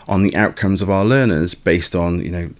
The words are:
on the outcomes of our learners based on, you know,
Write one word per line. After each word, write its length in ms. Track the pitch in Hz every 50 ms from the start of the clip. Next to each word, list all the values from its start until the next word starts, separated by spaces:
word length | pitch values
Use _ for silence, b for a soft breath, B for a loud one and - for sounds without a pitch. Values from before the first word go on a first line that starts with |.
| B
on 160 | B 101 95 101
the 120 | 98 -
outcomes 460 | 87 107 - - - - 95 98 90
of 80 | 101 95
our 160 | 98 95 101
learners 480 | 110 131 139 131 113 87 76 82 87 -
based 400 | - - 92 85 90 - - -
on, 260 | 90 85 87 87 87
you 100 | - -
know, 180 | 87 87 85 80 -